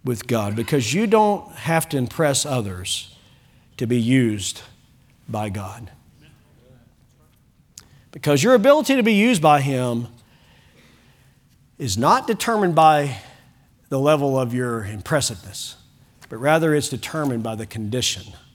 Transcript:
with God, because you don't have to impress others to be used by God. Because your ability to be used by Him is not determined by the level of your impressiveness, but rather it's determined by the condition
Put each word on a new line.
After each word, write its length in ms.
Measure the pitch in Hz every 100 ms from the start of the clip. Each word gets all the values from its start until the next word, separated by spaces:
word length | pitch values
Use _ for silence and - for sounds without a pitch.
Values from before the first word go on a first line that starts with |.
with 260 | 127 113 -
God, 280 | 117 101
because 380 | 107 117 147 110
you 140 | 160 220
don't 440 | 220 214 196 -
have 340 | - - 165 -
to 80 | 143
impress 480 | 123 - 156 135
others 680 | 147 127 104 92 92 - - - _ _ _ _ _
to 100 | -
be 140 | 117 123
used 640 | 113 131 117 104 95 - - - _ _ _ _ -
by 220 | 110 107
God. 420 | 98 98 104 107 - _ _ - _ _ _ 127 - _ _ _ _ _ _ _ _ _ - _ _ _
Because 300 | 147 147 143
your 120 | 202
ability 420 | 247 240 302 277
to 80 | 269
be 120 | 226
used 260 | 208 233 208
by 180 | 147 147
Him 480 | 139 131 127 117 117 - _ _ _ _ _ _ _ _ _ _ _ _ _ _ _ _
is 200 | 127 98
not 300 | 143 254 254
determined 480 | 208 - 214 185
by 420 | 160 160 151 143 107 - - _ _ _ _ _
the 100 | 135
level 400 | 143 151 139 131
of 140 | 123
your 320 | 123 123 113
impressiveness, 920 | 98 107 - 156 127 98 98 - - - _ _ _ _ -
but 80 | 113
rather 360 | 135 160 160
it's 140 | 147 135
determined 560 | 120 - 160 147 117
by 120 | 113
the 100 | 110
condition 580 | 107 113 104 123 110 98 98 92 _